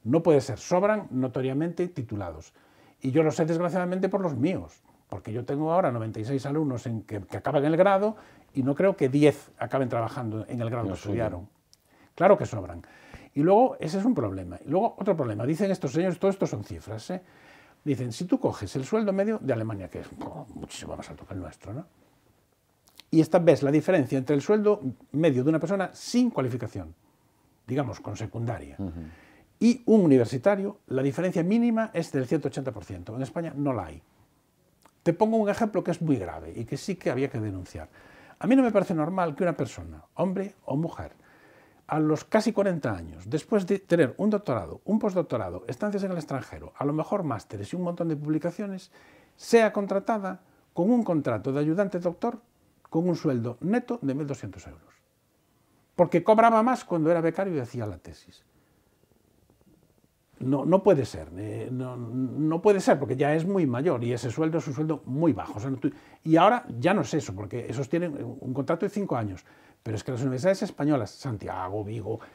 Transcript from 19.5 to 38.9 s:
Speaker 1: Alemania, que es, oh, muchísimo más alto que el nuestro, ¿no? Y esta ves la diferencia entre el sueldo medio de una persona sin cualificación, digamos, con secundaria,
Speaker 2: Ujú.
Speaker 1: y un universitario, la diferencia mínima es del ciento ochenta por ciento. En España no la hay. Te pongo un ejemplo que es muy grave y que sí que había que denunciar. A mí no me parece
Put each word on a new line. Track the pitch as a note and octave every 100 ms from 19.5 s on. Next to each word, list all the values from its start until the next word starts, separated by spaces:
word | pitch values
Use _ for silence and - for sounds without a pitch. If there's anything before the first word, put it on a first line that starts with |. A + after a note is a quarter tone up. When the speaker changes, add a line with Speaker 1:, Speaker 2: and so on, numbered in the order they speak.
Speaker 1:
Alemania, | A#2 A2 G2+ F2+
que | F2
es, | E2 -
oh, | - E2+ -
muchísimo | - D#2 - D#2 D#2
más | -
alto | D2+ D#2+
que |
el | F#2+
nuestro, | E2 - F#2
¿no? | B2 F3+ _ _ _ _ _ _ _ _ _ _ - -
Y | D#3+
esta | D3+ F#3
ves | E3+ D3
la | C#3
diferencia | D3+ D3+ F#3 B2+ C3+
entre | B2+ D3
el |
sueldo | C#3+ G#3+ G#3 G#3 C3 - -
medio | C#3+ E3 B2+
de | C3+
una | D#3+
persona | D#3 G3 -
sin | - - A#3+ B3
cualificación, | - B2+ B2 G#2 - D#2+ - _ _ _ _ _ _ -
digamos, | C3 B2 -
con | - G2+
secundaria, | G#2+ A2+ A#2 D#2+ C#2+ -
Speaker 2:
Ujú. | G2 E2 D#2 - - - _ _
Speaker 1:
y | A3+ A#3+ -
un | A3
universitario, | E3+ C3 A#2 C3 G3+ G3+ G3 - -
la | C3
diferencia | C#3 C3+ F3+ F3
mínima | E3+ A#3 A#3 A3+ A3
es | E3 E3
del | C#3 B2+
ciento | D#3+ C#3
ochenta | D3 C3
por | G#2+
ciento. | E2+ F2+ F2 A#2
En |
España | C3 - D#3+ C#3
no | C#3+
la | A#2+ D#2+
hay. | D#2+ - _ _ _ _ _ _ _ _ _
Te | -
pongo | E3 A3 A3+
un | G3+
ejemplo | G3+ A3 F#3+
que | F3+
es | E3+
muy | D#3+ B2+
grave | F2 D#2+ D#2
y | F2 A2+
que | C#3
sí | -
que | F3+ E3+
había | B2+ C3+
que | B2
denunciar. | G#2+ F#2 F2 G2 D2+ - - - - -
A | F#3+
mí |
no | C4+
me | B3
parece | G#3 F3+